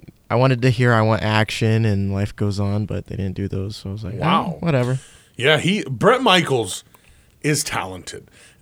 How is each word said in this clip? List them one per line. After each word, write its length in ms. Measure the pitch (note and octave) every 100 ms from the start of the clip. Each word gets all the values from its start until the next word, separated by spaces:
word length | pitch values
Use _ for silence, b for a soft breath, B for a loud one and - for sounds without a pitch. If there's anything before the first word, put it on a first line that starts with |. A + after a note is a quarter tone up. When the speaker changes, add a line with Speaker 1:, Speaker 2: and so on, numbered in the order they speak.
| - - -
Speaker 1:
I 60 | A2+
wanted 260 | C3 B2
to 60 | B2+
hear 220 | A#2+ B2
I 100 | A2+
Want 200 | A2 A2
Action 640 | A2 G#2+ A2 - A2+ A2 A2
and 280 | G2 G2
Life 220 | G2 G2+ -
Goes 240 | G#2 G2
On, 260 | G2+ G#2 G#2+
but 220 | G2 -
they 80 | -
didn't 200 | G2+ F2+
do 120 | G2
those, 300 | F#2+ G2 -
so 120 | G2
I 40 |
was 100 | G#2
like, 120 | A2 A#2
Speaker 2:
Wow. 400 | - D#3 - -
Speaker 1:
"Oh, 20 |
whatever." 400 | E3+ C3+ B2 C3 b b b b
Speaker 2:
Yeah, 220 | C3 D3+
he, 240 | E3 G#3 -
Bret 360 | A#2 F#3 B3+
Michaels 600 | A#3+ F#3 D#3 B2+ A2 - - b b b b b
is 220 | D3 D3+
talented. 680 | - A2+ F#2+ F2+ - - - b b b